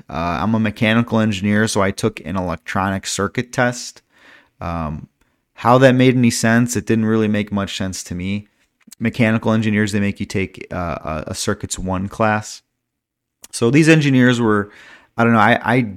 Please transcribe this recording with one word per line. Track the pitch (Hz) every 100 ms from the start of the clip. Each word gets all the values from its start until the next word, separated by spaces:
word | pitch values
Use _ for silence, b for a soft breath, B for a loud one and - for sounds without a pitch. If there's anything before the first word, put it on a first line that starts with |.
| -
Uh, | 73 85 76
I'm | 101 113
a |
mechanical | 110 - 110 113 117 113
engineer, | 110 98 104 104 110
so | 104
I | 98
took | - 110 - -
an | 95
electronic | 90 82 - 98 98 95 -
circuit | - 101 - 123
test. | - 123 123 - - _ b b b b _
Um, | 87 85 78 78 - _ _ _ _ -
how | 113 127
that | 135
made | 127 131 127
any | 120
sense, | 117 117 117 120 107
it | -
didn't | 113 110
really | 110 107
make | 104 104
much | 101 98 -
sense | 95 90 -
to | 87
me. | 92 101 - _ _ _ _ -
Mechanical | 117 - 110 113 120
engineers, | 110 110 104 107
they | 104
make | 101 -
you | 98
take, | 101 95 - -
uh, | 90 85 69 - 78 -
a, |
a | 98
circuits | - 98 101 -
one | 92 92 98
class. | - 110 107 - - _ _ _ _ _ _ _ _ -
So | - 117
these | 139 156
engineers | 160 143 127 123 120
were, | 113 104 101 B B B B -
I |
don't | 117
know, | 113
I, | 107 120
I, | - 123 113